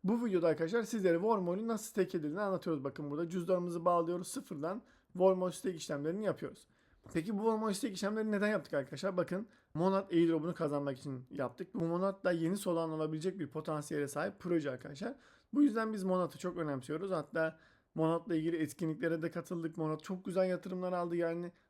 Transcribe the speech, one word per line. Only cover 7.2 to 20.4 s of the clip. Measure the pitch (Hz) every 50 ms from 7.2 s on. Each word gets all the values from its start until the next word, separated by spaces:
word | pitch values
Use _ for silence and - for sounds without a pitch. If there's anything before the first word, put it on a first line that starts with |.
| 160 202 214
bu |
wormhole | 196 220 226 220 214 226 220 196
stake | 196 - 233 190
işlemleri | 180 208 196 214 220 220 220
neden | 208 196 208
yaptık | 208 214 185 - - -
arkadaşlar? | 143 131 - - 131 180 202 185
Bakın | 180 170 - 175 190 233 - - _ _ _ _
Monad | 151 175 190 190 190 190 -
airdrop'unu | 175 165 170 165 165 156 151 175 170
kazanmak | - 170 147 147 143 143 143 135
için | 127 - 147 135 127 127 -
yaptık. | - 143 131 120 - - 185 - -
Bu | 220 165
Monad | 165 170 175 190 196 190 196 -
da | 185
yeni | 180 170 160 165 190
Solana | 202 - 190 170 165 165 160 156
olabilecek | 156 156 156 156 156 151 190 180 196
bir | 156
potansiyele | - - 156 151 - 156 151 147 - 160 147 143
sahip | 139 - 151 160 196 - -
proje | - 180 175 165 147 143
arkadaşlar. | 127 127 - - 147 135 196 226 277 - - - - _ _ _ -
Bu | 285 294
yüzden | 277 214 226 226 220 214
biz | 202 185
Monad'ı | 190 185 185 180 165 -
çok | - - 180 175
önemsiyoruz. | - 165 151 139 131 127 - 147 160 190 196
Hatta | 185 160 143 - - 165 160 160 156 - - _ _ _ _ _ _
Monad'la | 160 160 160 165 165 165 - 175
ilgili | 160 156 165 165
etkinliklere | 165 160 147 - - 175 160 156 - 175 165 165 165
de | 160 165
katıldık. | 170 175 165 - 180 170 165 156 160
Monad | 165 160 156 156 151
çok | - - 190 185 190
güzel | - 170 190